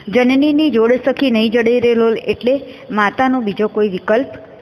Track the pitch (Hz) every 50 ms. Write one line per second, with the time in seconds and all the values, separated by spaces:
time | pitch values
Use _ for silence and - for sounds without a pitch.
0 | - - 185 240 247 247 262 269 285 302 294 294 311 302 220 226 220 233 254 247
1 | 247 277 254 - 277 269 233 220 220 226 208 240 226 233 240 247 233 240 233 226
2 | 226 226 226 - - - 208 - - 240 269 277 - - - - - - 190 214
3 | 208 202 202 - 262 262 254 262 233 202 185 - 208 208 - 220 208 214 180 180
4 | - - 214 240 269 262 - - - - - -